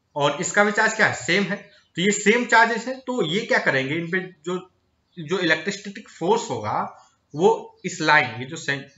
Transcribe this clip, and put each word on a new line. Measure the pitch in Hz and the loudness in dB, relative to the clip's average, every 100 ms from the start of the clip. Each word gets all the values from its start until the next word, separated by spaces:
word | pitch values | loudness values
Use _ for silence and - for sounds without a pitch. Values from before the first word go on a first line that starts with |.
| _ 147 | _ -2
और | 143 143 | 0 0
इसका | 127 208 | 0 2
भी | 208 | 2
चार्ज | 208 220 220 | 2 0 2
क्या | 170 | 2
है, | - | 0
सेम | - 185 | -2 0
है। | 185 202 - _ _ - | 0 -4 -10 _ _ -2
तो | |
ये | 190 | 0
same | 202 196 240 240 | 2 2 2 4
charges | 226 226 226 - | 6 6 2 -4
है, | 262 | -8
तो | - 254 | -6 -4
ये | 160 185 226 | -2 -2 -2
क्या | 233 | 0
करेंगे, | 185 135 131 | 0 0 -2
इन | 160 170 | -4 -4
पे | 185 175 - | -4 -6 -10
जो, | 175 180 180 _ _ _ _ - | -8 -8 -8 _ _ _ _ -16
जो | 147 185 | -4 -2
electrostatic | 165 156 - - 202 - - | 0 0 -2 -8 -10 -16 -18
force | - 165 226 - | -6 0 0 0
होगा | 117 104 127 151 - _ _ _ | -6 -4 -4 -6 -10 _ _ _
वो | 143 196 - - - | 0 2 2 -2 -12
इस | 185 - | -12 -4
line, | 156 151 127 113 | 4 4 4 -4
ये | 135 | -10
जो | 160 | -8
से-, | - 139 139 | -6 -6 -8